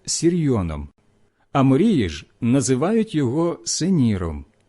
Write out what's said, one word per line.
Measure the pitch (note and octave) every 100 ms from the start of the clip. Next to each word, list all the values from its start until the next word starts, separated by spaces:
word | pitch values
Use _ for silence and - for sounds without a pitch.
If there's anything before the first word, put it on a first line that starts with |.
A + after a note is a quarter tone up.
| -
Сірйоном, | - E3 F3 D3 A#2 F2 D2+ C#2+ _ _ _ _ _ _
Аморії | C#3+ C3+ C3+ A3 E3+ F#2
ж | D#2 - -
називають | A#2 C3+ B2 B2+ E3 A3+ A3
його | D#3 B2+ C#3+ E3+ D#3
Сеніром. | - - D#3+ F3+ A#2+ F#2+ E2+ D2+ - _